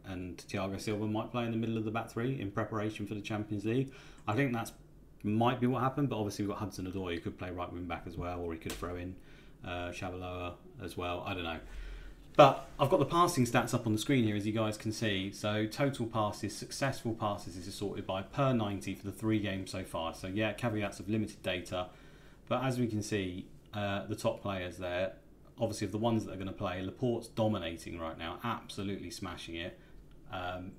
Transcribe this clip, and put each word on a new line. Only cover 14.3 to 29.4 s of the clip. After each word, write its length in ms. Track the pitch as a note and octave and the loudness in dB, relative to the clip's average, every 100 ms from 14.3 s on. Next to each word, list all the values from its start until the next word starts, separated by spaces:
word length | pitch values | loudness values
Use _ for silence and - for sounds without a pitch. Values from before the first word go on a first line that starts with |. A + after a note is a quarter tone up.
| G#2 | 4
as 100 | G#2 | 2
you 60 | |
guys 240 | A2 A2 G#2+ | 2 0 0
can 140 | A2 | -4
see. 400 | G#2 G#2+ F#2+ G2 | 0 2 2 -2
So 340 | - G#2+ G#2+ A2 | -2 0 2 0
total 400 | - C#3+ C3 A#2 | 2 0 2 0
passes, 500 | A2+ G#2 G2 G2+ - | 2 0 0 -4 -4
successful 600 | A#2 - C#3 - A#2 - | -8 -2 -2 0 -2 0
passes 400 | G#2 G2+ - F2+ | 0 -2 -6 -8
is 160 | F2+ | -8
sorted 320 | - G2 F#2 G2 | -4 -4 -2 -2
by 160 | F#3+ | -2
per 320 | F#3+ - C3+ | -2 2 4
ninety 400 | A#2+ G#2 G2 G2+ | 4 2 0 -4
for 120 | F#2 G2+ | -4 -6
the 60 | |
three 280 | F#2+ A2 G#2+ | -2 2 4
games 320 | G2+ F#2+ F#2+ | 2 -2 -4
so 120 | F#2+ | -6
far. 300 | F2+ E2+ E2 | -4 -4 -4
So 140 | - F#2 | -4 -4
yeah, 240 | G2 A2 | 0 0
caveats 460 | G#2 A#2+ G#2+ G2+ - | 0 0 0 -2 -4
of 100 | G2 | 0
limited 320 | A2 G2+ - | 0 0 -2
data. 460 | F#2+ F2+ F2 F2+ F2+ - - - - - - | -2 -2 -2 -4 -4 -8 -20 -20 -20 -16 -2
But 160 | B2 | 2
as 140 | C3 B2 | 2 2
we 100 | A#2 | 2
can 140 | G#2+ | 2
see, 460 | - G#2 F#2 F2+ - - - | 2 0 0 -4 -10 -16 -8
uh, 320 | G#2 G2+ G2 G2 | -2 0 0 -2
the 100 | G#2+ | 0
top 260 | A#2+ - | 0 0
players 340 | G2+ F#2+ F2+ F2 | -2 -2 -4 -4
there, 360 | F2+ F2 F#2+ - - - - - | -2 0 0 -2 -16 -20 -18 -2
obviously 260 | G#2+ G#2 G2 | 0 0 -2
of 60 | |
the 60 | G#2+ | 2
ones 280 | A#2 A2 F#2 | 4 4 2
that 80 | F#2+ | -4
are 20 | |
gonna 140 | F#2+ | -6
play, 320 | - G2 F2+ | -2 -2 -2
Laporte's 440 | F#2+ - B2+ A2+ - | -4 0 0 0 -2
dominating 680 | - A2 G2+ E2 E2+ - E2+ | 2 4 4 0 -6 -6 -6
right 200 | D#2+ E2 | -6 -4
now, 180 | E2 F2 | -6 -4
absolutely 680 | A#2+ - - - G2 F#2 E2+ | -4 -4 -6 -4 -4 -4 -6
smashing 460 | - F#2 E2 | -8 -8 -8